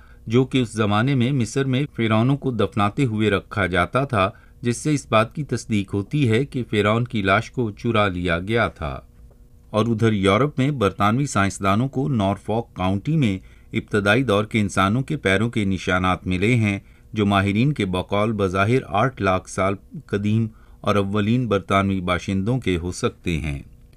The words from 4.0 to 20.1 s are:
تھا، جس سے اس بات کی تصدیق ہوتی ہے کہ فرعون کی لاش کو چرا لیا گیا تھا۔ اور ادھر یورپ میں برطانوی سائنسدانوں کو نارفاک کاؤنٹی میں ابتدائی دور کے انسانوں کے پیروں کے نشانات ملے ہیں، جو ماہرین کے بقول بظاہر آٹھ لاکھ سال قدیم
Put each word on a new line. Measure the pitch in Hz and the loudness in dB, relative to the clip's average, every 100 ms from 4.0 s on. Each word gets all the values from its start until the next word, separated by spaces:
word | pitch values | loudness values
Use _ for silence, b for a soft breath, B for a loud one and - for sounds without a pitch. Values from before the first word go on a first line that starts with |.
تھا، | 139 110 95 - b b | 0 0 0 -2 b b
جس | 120 117 | -4 -2
سے | 151 | -2
اس | 147 - | -2 0
بات | 110 113 | 0 0
کی | - | -2
تصدیق | 143 120 - 107 98 | -6 -6 -2 -2 -2
ہوتی | 101 101 151 123 | -4 -4 0 2
ہے | 110 | 2
کہ | 139 131 117 | 0 -6 -4
فرعون | 107 104 113 | 0 2 0
کی | 120 113 | -2 -2
لاش | 95 101 - | 2 2 0
کو | - 113 | -4 -4
چرا | 104 120 110 101 | -4 -2 0 0
لیا | 90 87 82 | 0 -2 -2
گیا | 92 117 98 | 0 0 -2
تھا۔ | - 78 65 - - - - - - - | -4 -8 -8 -12 -20 -20 -20 -20 -20 -4
اور | 107 113 | 0 0
ادھر | 110 113 | 2 2
یورپ | 107 95 101 147 139 | 2 2 2 0 0
میں | 131 | -2
برطانوی | 139 98 - 101 117 143 | 0 0 2 0 2 0
سائنسدانوں | 104 98 - 98 101 131 | 0 0 0 0 0 0
کو | 131 147 | -2 -2
نارفاک | 120 98 101 - 110 117 | 0 0 -2 -4 -4 -4
کاؤنٹی | - 92 98 143 160 | -4 -2 -2 0 0
میں | 120 95 - b b | 2 0 -8 b b
ابتدائی | 113 - 107 101 113 | -8 -2 0 2 2
دور | 131 101 | 2 0
کے | 104 117 | 0 0
انسانوں | 101 - 95 120 | 0 2 2 0
کے | 135 156 | -2 -4
پیروں | 95 95 117 | 0 0 0
کے | 113 | 0
نشانات | 98 95 - 92 92 90 95 | -2 -2 0 0 0 -2 -2
ملے | 90 104 | 0 2
ہیں، | 123 107 98 - b b | 2 2 -2 -8 b b
جو | 107 101 | -2 2
ماہرین | 98 101 101 139 | 2 2 2 0
کے | 139 98 | 0 -2
بقول | 92 90 101 107 | -2 -2 0 0
بظاہر | 107 98 95 101 127 - | 0 0 0 2 0 0
آٹھ | 98 127 - | 0 0 0
لاکھ | 98 92 - | 0 0 -2
سال | - 95 101 - 180 | -4 -2 -2 -8 -18
قدیم | - | -6